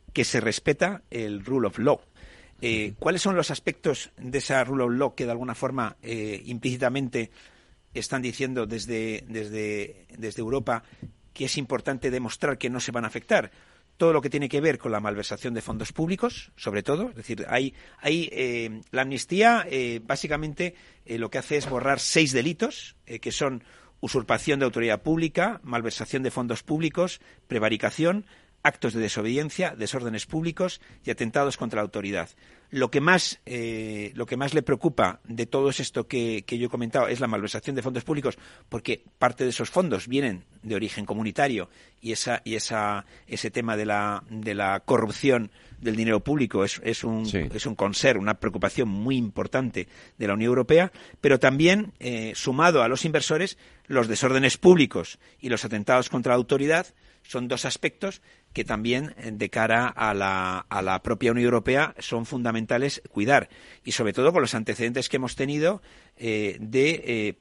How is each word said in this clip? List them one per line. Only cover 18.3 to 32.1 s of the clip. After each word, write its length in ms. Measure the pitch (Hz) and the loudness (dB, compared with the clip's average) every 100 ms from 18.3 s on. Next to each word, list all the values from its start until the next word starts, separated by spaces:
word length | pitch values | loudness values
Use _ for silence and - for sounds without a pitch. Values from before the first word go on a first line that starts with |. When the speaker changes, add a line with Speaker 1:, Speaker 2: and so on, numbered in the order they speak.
Speaker 1:
eh, 500 | - 127 120 113 110 - | -2 -2 -2 -4 -8 -6
la 100 | 127 | -2
amnistía, 600 | 135 135 - 180 226 233 180 | -2 -4 -2 4 6 6 2
eh, 300 | 135 123 117 | -2 -2 -4
básicamente, 720 | 113 139 160 147 156 143 175 - - _ - | -4 -4 -2 -4 -4 -4 -6 -6 -20 _ -8
eh, 120 | 117 | -6
lo 100 | 113 | -4
que 80 | 135 | -4
hace 180 | - 147 | -2 -2
es 120 | 139 | 0
borrar 300 | 127 131 135 | -2 0 0
seis 320 | - 165 151 | 2 4 4
delitos, 640 | 127 139 165 233 - - - - | 4 0 0 -4 -4 -16 -18 -14
eh, 140 | 117 | -8
que 120 | 120 | -6
son 320 | - 143 123 - - - - | -2 -2 -2 -12 -20 -20 -10
usurpación 600 | 131 135 110 113 - 139 | -4 -2 2 0 2 2
de 60 | 131 | 2
autoridad 360 | 113 117 104 | 2 0 0
pública, 580 | 156 165 165 175 190 240 | 2 0 0 0 0 -2
malversación 600 | 135 120 113 - 110 139 | -4 -4 -4 -6 -6 -2
de 80 | 131 | -2
fondos 320 | 131 123 113 | -2 -4 -4
públicos, 580 | - 156 160 156 180 - - - - 123 | -4 -2 -2 0 -2 -4 -18 -20 -6 0
prevaricación, 680 | 110 110 104 - 160 202 - - _ _ | 2 2 0 2 0 0 -4 -18 _ _
actos 300 | 147 - 120 | -2 0 -2
de 80 | 113 | -2
desobediencia, 760 | 107 - 107 131 151 - 180 135 | -2 -2 -2 -2 -2 -2 -4 -4
desórdenes 480 | 107 135 120 110 - | -6 -4 -4 -6 -6
públicos 560 | 160 165 160 185 - - - - | -4 -4 -2 -4 -4 -18 -12 -6
y 60 | |
atentados 460 | 117 117 147 143 - | -2 0 2 0 -2
contra 200 | 120 107 | -4 -2
la 60 | |
autoridad. 460 | 104 110 98 | -2 -4 -4